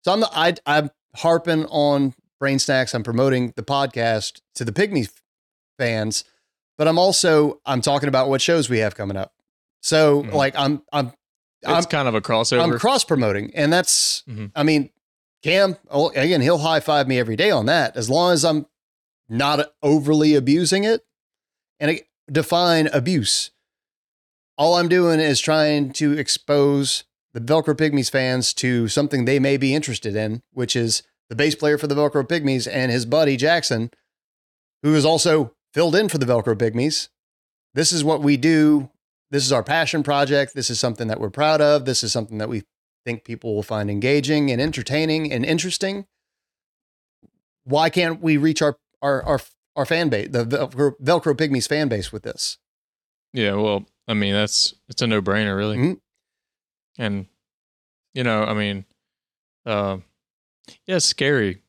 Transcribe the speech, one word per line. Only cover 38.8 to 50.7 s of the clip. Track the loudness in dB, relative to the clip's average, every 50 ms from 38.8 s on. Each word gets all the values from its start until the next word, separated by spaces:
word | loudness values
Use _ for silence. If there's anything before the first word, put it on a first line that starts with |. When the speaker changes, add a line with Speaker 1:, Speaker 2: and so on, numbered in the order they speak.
| 0 -4 _ _ _ _ _ _ _ _
Speaker 1:
this | -4 -2 0
is | 0
our | 0 0 0
passion | 0 0 0 0 0 -2 -2 -2
project. | 0 0 0 2 2 2 0 0 -2 -4
This | -6 -6 -4
is | -4 -2
something | -2 -4 -2 -4 -6
that | -6 -4 -4
we're | -6 -8
proud | -4 -2 0 2 2 4
of. | 4 4 4 2 2
This | -2 -2 -2 -2
is | -2
something | -4 -4 -6 -6 -8
that | -8 -6 -6
we | -6 -8 -8 _ _ _ _ _ _ _ _
think | -10 -10 -10 _
people | -14 -14 -10 -6 -4 -4
will | -4 -4
find | -4 -4 -4 -4 -4
engaging | -4 -2 0 2 2 2 2 0 0 0 2 0
and | 0 0
entertaining | -2 -2 -4 -8 -6 -4 -2 -2 0 0 -2 -2 -4 -4
and | -4 -4 -2
interesting. | -2 -2 -2 -2 -6 -6 -4 -6 -6 -6 -8 -12 _ _ _ _ _ _ _ _ _ _ _ _ _ _ _ _ _ _ _ _ _ _ _ _ _ _ _ _ _ _ _ _
Why | -2 0 2 2 2
can't | 2 0 0 0 -2 -2
we | 0 2 2
reach | 4 2 2 2 2
our, | 0 0 -2 _ _ _ _ _
our, | -2 -2 -2 -2 0
our, | -2 -2 -2 -4 -10 _ _ _ _ _
our | -6 -2
fan | -2 0 0 0 0
base, | 0 -2 -4 -2
the | -4 -4 -2
Velcro, | -2 -2 -4 -4 -4